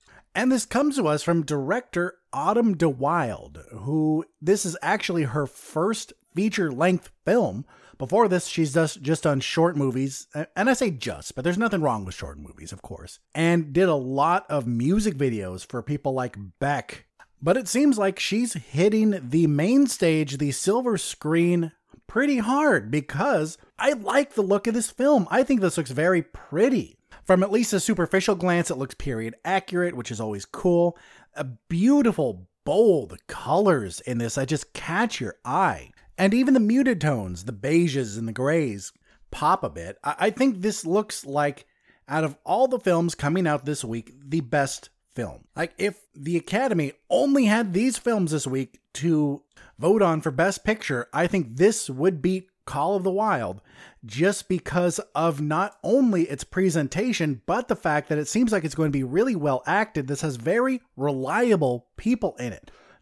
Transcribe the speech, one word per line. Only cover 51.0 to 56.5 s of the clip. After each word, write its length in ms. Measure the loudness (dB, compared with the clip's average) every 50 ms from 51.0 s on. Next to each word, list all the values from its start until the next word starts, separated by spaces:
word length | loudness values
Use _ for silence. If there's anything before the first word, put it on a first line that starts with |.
| -4 -4
I 140 | -2 0 0
think 300 | 0 0 0 -2 -2 0
this 340 | 2 4 4 4 2 -4 -8
would 320 | -4 0 0 0 2 2
beat 260 | 0 0 0 -2 -6 _ _ _ -14
Call 320 | -8 -4 -2 -2 0 0
of 80 | 0 0
the 60 | -2
Wild 500 | 0 0 0 0 0 0 -2 -4 -8 -10 -14 _ -20 -20 -20 -20 -20 _ -18
just 440 | -8 -2 0 0 0 0 -2 -4 -4
because 500 | -4 -4 -4 -4 -2 0 0 0 -2 -4 -8 _ -4
of 260 | -2 0 0 0 -2
not 340 | -2 -2 0 -2 -2 -4 -6 _
only 400 | -2 2 2 4 4 4 4 2 0
its 200 | 0 -4 -8 -10
presentation, 1000 | -6